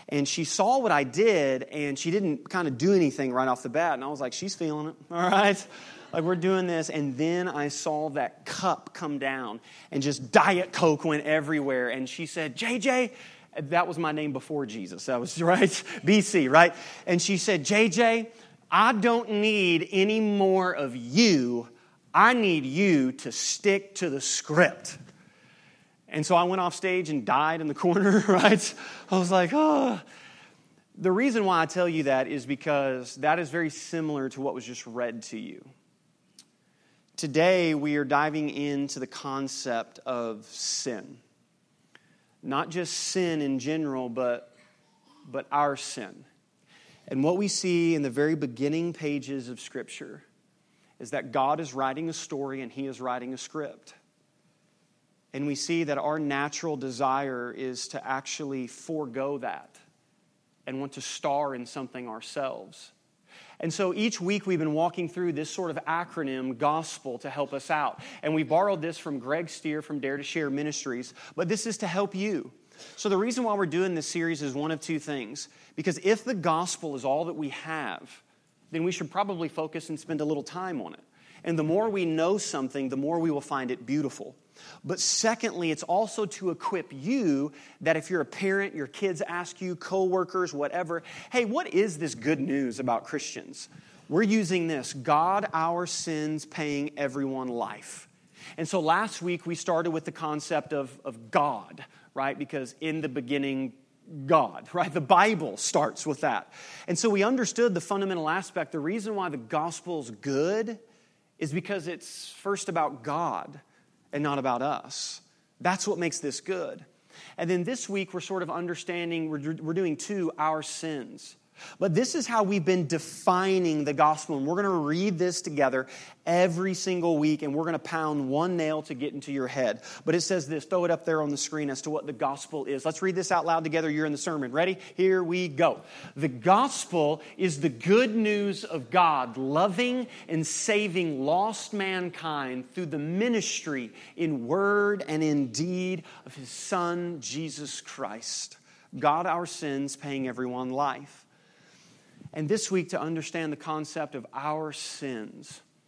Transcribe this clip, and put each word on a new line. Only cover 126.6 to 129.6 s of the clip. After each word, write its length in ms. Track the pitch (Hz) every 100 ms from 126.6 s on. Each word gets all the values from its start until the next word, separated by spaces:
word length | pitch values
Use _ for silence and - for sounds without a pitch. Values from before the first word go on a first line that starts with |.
| 190
single 440 | 180 190 180 170 156
week, 240 | 151 151
and 120 | 151
we're 120 | 143 160
gonna 140 | 156
pound 500 | - 165 156 147 131
one 280 | 143 180 175
nail 240 | 156 156
to 100 | 151
get 200 | 131 147
into 180 | 143 143
your 160 | 139 127
head. 340 | 139